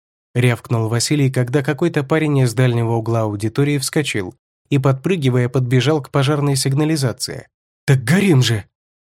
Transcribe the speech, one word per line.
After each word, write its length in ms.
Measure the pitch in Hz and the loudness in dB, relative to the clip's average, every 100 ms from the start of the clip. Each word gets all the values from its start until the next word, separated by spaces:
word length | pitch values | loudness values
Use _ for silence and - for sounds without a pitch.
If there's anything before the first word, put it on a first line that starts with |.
| _ _ _ 127 | _ _ _ 0
рявкнул 540 | 123 117 - 117 110 | 2 0 -2 -2 0
Василий, 420 | 117 - 147 135 | -2 0 0 0
когда 320 | 131 123 143 | 0 -2 -2
какой-то 400 | 139 147 170 156 | -2 -2 -2 -2
парень 360 | 135 160 156 139 | -2 0 2 2
из 140 | 127 | 2
дальнего 400 | 110 127 117 117 | 2 2 2 0
угла 280 | 117 113 113 | -2 -2 -2
аудитории 560 | 110 104 110 123 143 143 | -2 -2 -4 -2 0 -2
вскочил 580 | 135 - - 107 92 - _ _ - | -2 -2 -2 -4 -6 -10 _ _ -2
и, 100 | 139 | 0
подпрыгивая, 680 | 139 131 175 190 135 123 123 | 2 0 0 0 0 0 0
подбежал 540 | 135 123 127 123 156 | 0 0 2 2 0
к 80 | 131 | -2
пожарной 460 | 143 135 147 143 135 | 0 0 0 0 0
сигнализации. 920 | 135 135 156 160 131 101 - 80 - _ _ _ - | 0 0 0 0 -2 -4 -8 -10 -16 _ _ _ 0
«Так 180 | 135 | 2
горим 380 | 110 180 196 135 | 2 2 4 4
же!» 240 | 117 110 - _ _ _ | 2 -2 -6 _ _ _